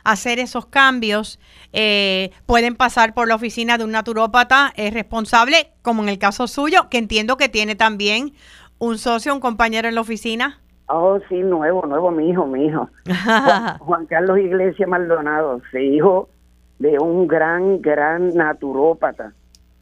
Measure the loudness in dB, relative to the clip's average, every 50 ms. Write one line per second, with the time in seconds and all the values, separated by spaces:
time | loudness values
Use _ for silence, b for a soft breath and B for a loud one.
0 | b 0 0 0 0 -2 -2 -2 -4 -4 -6 -8 -8 0 2 4 4 4 4 2
1 | 0 -2 -2 -2 -2 -6 -10 b b b b b b b -4 -2 0 2 2 2
2 | 0 0 0 -2 -4 -6 b b -2 2 2 2 2 2 0 0 0 2 4 2
3 | 2 2 2 0 0 0 0 -2 -2 -6 -8 -4 -2 0 0 0 -2 -4 -4 -4
4 | -4 -4 -2 -2 0 2 2 2 4 4 4 4 4 2 -2 -4 -6 -4 -4 -6
5 | -8 -6 -6 -6 -2 2 4 4 4 4 4 2 2 0 _ _ -4 -2 -2 0
6 | -2 -2 -2 0 -2 -2 0 -2 -4 -6 -4 -4 -2 2 2 2 2 2 0 -4
7 | -2 -2 -2 -2 0 0 0 0 -2 -2 -2 -2 -2 -2 0 0 0 0 0 0
8 | -2 0 0 -2 -4 -6 b b b b b b b b _ -6 -4 -4 -4 -2
9 | -2 -2 -2 -2 -2 -2 -4 -2 -2 -4 -2 0 0 0 0 -2 -2 -2 -2 -2
10 | -4 -4 -6 -6 -6 -6 -4 -4 -4 -6 -6 -10 _ _ _ _ _ -4 -2 2
11 | 2 2 2 0 -2 -4 -4 -2 0 0 0 0 0 0 0 0 -2 -2 -2 0
12 | 0 0 0 0 0 0 0 0 -2 -2 -2 -2 0 0 -2 -2 -4 -6 _ _
13 | -8 -6 -6 -4 0 0 2 2 4 2 2 2 0 -4 -8 -8 -4 -4 -4 -4
14 | -2 -2 -2 0 2 2 2 2 2 2 0 0 0 0 0 -2 -2 0 0 -2
15 | 0 0 0 0 0 0 -2 0 0 -2 -4 -6 -8 -8 -6 -2 0 0 2 4
16 | 4 4 4 2 0 -6 _ _ _ _ _ _ _ _ _ -4 0 0 2 2
17 | 2 0 0 0 0 2 2 0 0 0 0 0 0 0 0 0 0 0 0 0
18 | 0 0 0 0 -2 0 0 0 0 0 -2 -4 -6 -6 -2 0 2 2 2 0
19 | -2 -4 -4 -6 -14 -16 -18 _ _ _ _ _ _ _ _ _